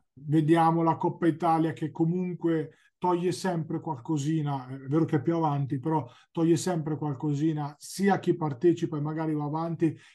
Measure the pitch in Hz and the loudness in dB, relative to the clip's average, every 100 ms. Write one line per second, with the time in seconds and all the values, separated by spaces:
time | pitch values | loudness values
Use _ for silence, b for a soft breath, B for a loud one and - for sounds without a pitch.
0 | - - 147 156 151 165 165 165 165 156 | -18 -16 0 2 4 6 6 4 2 2
1 | 170 - 165 151 175 160 160 - 156 - | -2 0 0 2 2 2 2 -2 -8 -2
2 | 165 180 180 170 170 160 151 b b _ | 0 0 -2 -2 0 0 -2 b b _
3 | 180 175 180 - 185 170 151 160 165 143 | 0 2 0 -2 -2 -2 -4 -6 -6 -8
4 | - 156 139 160 147 139 127 135 135 156 | -4 -2 0 0 -2 -4 -6 -12 -2 0
5 | 160 160 - 165 156 143 135 143 156 160 | 2 0 0 0 0 0 -2 -4 -2 -2
6 | 120 B B - 165 170 185 175 151 151 | -4 B B 0 2 4 2 -2 -2 -4
7 | 151 131 151 143 160 151 143 - - - | -4 -4 -2 0 0 -2 -6 -10 -14 -2
8 | 196 185 175 170 156 143 175 165 165 151 | 2 2 2 0 0 2 2 4 0 -2
9 | 147 156 160 151 147 156 165 160 165 B | -4 -2 -2 -2 -2 -4 -4 0 0 B
10 | B | B